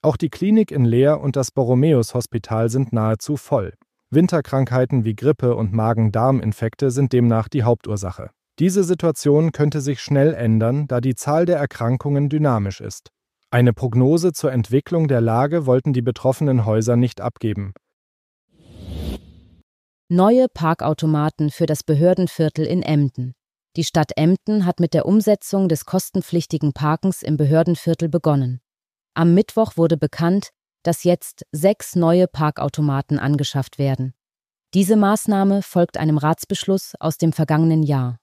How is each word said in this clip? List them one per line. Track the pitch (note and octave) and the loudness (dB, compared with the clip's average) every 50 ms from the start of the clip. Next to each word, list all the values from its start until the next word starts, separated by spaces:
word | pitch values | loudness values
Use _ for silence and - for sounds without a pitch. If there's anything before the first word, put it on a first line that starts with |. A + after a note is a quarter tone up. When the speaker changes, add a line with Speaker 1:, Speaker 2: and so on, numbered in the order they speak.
| - | 2
Speaker 1:
Auch | D#3 C3+ | 0 0
die | - - | 0 -4
Klinik | C#3+ - - F3+ G3 G#3+ A3 G#3+ - | -6 -4 -2 0 2 4 4 2 2
in | - C#3+ B2 | 0 2 2
Leer | A#2 A2+ A#2+ C3 C#3+ D3+ D3 | 4 4 4 4 4 2 2
und | C#3+ C#3+ B2 | -2 -4 -2
das | C#3+ B2+ - | -2 -4 -2
Borromäus-Hospital | _ C#3 C3 A#2 B2+ B2 C#3 E3 D#3 B2 A2+ - - B2 A#2 - - A2+ - - A2+ A2 A2+ A#2 | _ -2 0 2 2 2 4 4 4 2 2 0 -4 -6 -6 -4 -8 -8 -6 -4 -2 -2 -2 0
sind | A2+ C3 C3+ A#2+ | 0 -2 -2 -2
nahezu | - A2+ A2 A2 A2 G#2+ - - D3+ | -2 -2 0 0 -2 -2 -4 -6 -6
voll. | C3 - - D3 A#2+ G2 - - _ _ _ _ _ _ _ | -6 -4 -4 -2 -2 -2 -6 -12 _ _ _ _ _ _ _
Winterkrankheiten | - D3 F3 F3+ - D#3+ - - - C3+ C3 - B2 B2+ B2+ B2 - B2+ G#2+ | 2 2 2 2 0 -2 -4 -2 -2 -2 0 0 0 0 0 2 0 0 0
wie | A2+ G#2+ | -2 -4
Grippe | G#2 A#2 C#3+ D3 - - B2 A#2+ | 0 0 0 0 2 0 -2 0
und | - A2+ G2+ | 0 -2 -2
Magen-Darm-Infekte | F#2+ A2+ A2 A2+ A#2 A2 A2+ G#2+ G2 A2 A#2 C3 C3+ B2 - G#2+ G#2 - A#2 A2+ - - C#3+ C3+ | -2 0 0 0 2 2 0 0 2 2 2 2 0 0 0 -4 -4 -2 -6 -6 -4 -2 -2 -2
sind | A#2+ C3 C#3+ B2+ - | 0 0 0 2 2
demnach | B2 A#2+ A#2+ A2+ A2+ A2 | 2 2 4 2 0 -2
die | - - C#3 A2 | -2 -4 -2 2
Hauptursache. | A#2+ A#2+ - - - G#2+ G2+ G2 F#2 - - - - _ _ _ _ _ - | 2 0 0 -2 -8 -8 -6 -6 -10 -10 -12 -16 -16 _ _ _ _ _ 0
Diese | D#3 F#3 F3+ G3+ F#3+ | 0 2 2 2 0
Situation | E3 F3+ D#3+ - E3 D3 - - D3 C#3+ D3+ D#3+ E3 - | 0 0 0 0 -2 -2 0 2 2 4 4 2 0 0
könnte | - D3 D3+ - D3+ | 0 -2 0 0 -2
sich | C3+ C#3+ C#3 - | -4 -4 -6 -6
schnell | - - D3 C#3 C#3 D#3 D#3+ | -4 -2 2 2 2 2 2
ändern, | - A#2+ A2 A2 A2 A2 A#2 B2+ C#3+ D3+ C3+ | 0 0 2 2 2 2 2 0 -2 -2 -2
da | C3 B2 | -4 -2
die | A#2+ C3 B2 | -2 -2 -4
Zahl | - - C#3+ D3 D#3+ F3 | -4 -4 -2 0 0 2
der | E3+ F3 | 0 0
Erkrankungen | D3+ C#3+ B2 - - A#2 A#2 B2+ B2 - D3 C#3+ C#3+ C#3+ | -2 -2 -6 -6 -4 -2 -2 -2 -2 -2 -2 0 0 0
dynamisch | C#3+ C#3+ D3+ D3+ C#3+ B2 A2 G2+ G2 F#2+ - | 0 0 0 0 2 0 0 -2 -4 -6 -10
ist. | G#2 G#2 - - _ - _ _ _ _ _ _ _ _ | -12 -14 -14 -14 _ -20 _ _ _ _ _ _ _ _
Eine | - B2 B2 B2 | 0 2 2 2
Prognose | A2 - C3 B2+ A2 B2 B2+ C3+ D#3+ E3+ E3 F#3 D#3+ | 2 0 -4 -2 0 2 2 4 2 2 0 0 -2
zur | - - D3 | 0 -4 -2
Entwicklung | C3 B2 A2 - A#2 C#3 - - F3 E3+ D#3+ | 0 -2 -2 0 -2 -2 -2 0 -2 0 0
der | C#3+ C#3 A#2+ | 2 2 2
Lage | A2+ A#2 A2+ A#2 C3+ C#3+ D#3 E3+ D3+ | 2 2 2 0 0 0 0 -2 0
wollten | C3 B2+ C3 - D3+ C3+ | 2 0 2 2 0 -2
die | B2+ | 0
betroffenen | A#2 B2+ A#2 - - - C3 - D#3+ C#3+ C3 B2 G#2+ | 0 -2 -4 0 0 0 0 2 0 2 2 2 2
Häuser | A2 G#2+ A2+ A2 A#2 A#2+ | 2 0 0 2 2 2
nicht | A#2+ B2 A#2+ - - | 2 2 0 -2 -6
abgeben. | F#2 A2+ - _ - A2 G#2 G#2 G2+ F#2+ F#2+ _ _ _ _ _ _ _ _ _ _ _ _ _ _ _ _ _ _ _ - - - - - - - - - - _ - - - _ _ _ _ _ _ _ _ _ _ _ _ _ _ | -10 -10 -8 _ -6 -6 -6 -6 -8 -10 -12 _ _ _ _ _ _ _ _ _ _ _ _ _ _ _ _ _ _ _ -20 -20 -16 -14 -12 -8 -8 -8 -8 -10 _ -20 -20 -20 _ _ _ _ _ _ _ _ _ _ _ _ _ _
Speaker 2:
Neue | F3 F3 F#3 G#3 A#3+ B3+ B3+ B3 | -2 0 2 2 4 2 2 0
Parkautomaten | _ - E3 D#3+ E3+ - - D3 D#3 - - D#3 D#3 D3 D3 D#3 - - D3+ D3 | _ -4 -2 -2 -2 -2 -2 -4 -4 -2 -2 -2 0 0 -2 -4 -2 -2 -4 -4
für | - - F3 | -2 -2 -2
das | D#3 D#3 - | -2 -2 -4
Behördenviertel | - - D#3 C#3+ E3+ F3+ F#3 F#3 F3+ E3 - - E3 D#3 _ - D#3 | -2 -2 0 2 4 4 4 2 0 -4 -2 -2 -2 -2 _ -4 -4
in | - E3+ F#3 - | -2 -2 -2 -2
Emden. | - D#3 D3 C#3+ C3+ _ - B2 B2+ B2+ _ _ _ _ _ _ _ _ | 0 0 0 0 0 _ -6 -10 -10 -12 _ _ _ _ _ _ _ _
Die | - E3 | -6 -6
Stadt | - _ E3 D3+ - - | -2 _ 0 0 0 -2
Emden | - D#3 E3 F#3 - _ - G#3+ G#3+ F#3 | 0 2 2 2 0 _ -2 -2 0 0
hat | F3 - - | -2 0 0
mit | E3+ E3 - | -2 2 2
der | D#3+ - | 0 2
Umsetzung | - G3 A3 G3+ - G#3 - - - - G3 F#3+ F3+ | 2 2 2 4 2 0 0 -2 -4 -2 0 0 0
des | D#3+ C#3+ - | 0 -2 -4
kostenpflichtigen | - - F#3 - - _ F#3 F3 - - E3+ D#3+ - - D3+ - D3 C#3 | -4 -4 -4 -4 -4 _ -6 -6 -2 -4 -4 -4 -2 -6 -2 -2 -2 -2
Parkens | - D3 D3+ D#3 D#3+ - F#3+ F3+ - - | -2 -2 -2 -2 0 -2 -4 -4 -4 -4
im | - D3+ | -4 -2
Behördenviertel | C#3+ D3+ C#3 D3+ D#3+ E3 F3+ E3+ - - F3 E3 - E3+ D#3 | 0 2 2 4 2 2 2 0 -2 -2 -4 -2 -2 -2 -2
begonnen. | C#3+ E3+ - D#3+ D3 C#3 C3 B2 B2+ B2 _ _ _ _ _ _ _ _ _ _ _ | -2 0 0 0 0 0 0 -2 -6 -8 _ _ _ _ _ _ _ _ _ _ _
Am | D#3+ E3 E3+ E3+ | 0 2 4 4
Mittwoch | F#3 - - - A3+ A3 - - | 4 2 2 0 -2 -2 -2 0
wurde | - E3 E3 E3 | 0 0 0 0
bekannt, | D3 - D3 - - E3 E3+ F#3 G3+ F#3+ - _ _ _ _ _ _ | 0 -2 -6 -4 -2 -2 0 0 -2 -2 -6 _ _ _ _ _ _
dass | _ E3+ E3+ - - | _ -4 -4 0 0
jetzt | F3+ F3 - - - - _ - _ | 0 0 0 -2 -16 -18 _ -18 _
sechs | - D3+ D#3 F#3+ G#3+ _ - - - | -8 0 0 0 0 _ -6 -4 -2
neue | F3+ E3+ E3 E3+ F3+ F#3 | 0 2 4 4 4 2
Parkautomaten | F3 - - D#3+ D3+ - - - C#3+ - - D3+ D3 C#3 C3+ C#3 _ D3 C3+ | 2 0 -2 -2 -2 -2 -4 -6 -6 -2 -2 0 0 0 -2 -2 _ -4 -2
angeschafft | - C3+ D3 C#3 D3 - - C#3 C3 - - | 0 0 0 0 -2 -2 -4 -4 -4 -4 -6
werden. | - C#3 C3+ C3 - B2+ C3 - _ _ _ _ _ _ _ _ _ _ _ - | -4 -2 -2 -2 -2 -4 -8 -8 _ _ _ _ _ _ _ _ _ _ _ 0
Diese | F#3+ G3 F3 A3 | 0 2 4 4
Maßnahme | G#3+ G3+ G3 G#3+ G#3+ - - G#3 G3 G3 G3 G3 G3+ | 4 4 2 2 0 0 0 0 2 2 2 2 0
folgt | F#3+ - - F3+ F3 - - | -2 -2 0 0 0 0 0
einem | - - D#3 D3+ | -4 -2 0 0
Ratsbeschluss | D3+ C#3 D3+ E3 - - _ G3+ - - - F#3+ G3 - - - - | 0 0 0 -2 -2 -4 _ -10 -8 -2 -2 -2 -2 -2 -8 -18 -6
aus | - - D#3 - | -6 -6 -2 0
dem | - E3 | 0 0
vergangenen | D3+ - D#3 - D#3 D3+ E3 E3 D#3+ D#3+ D#3 | 2 0 0 0 2 2 4 4 4 2 2
Jahr. | C#3+ D3 C3+ B2+ B2 A#2+ - | 0 0 0 -2 -4 -6 -10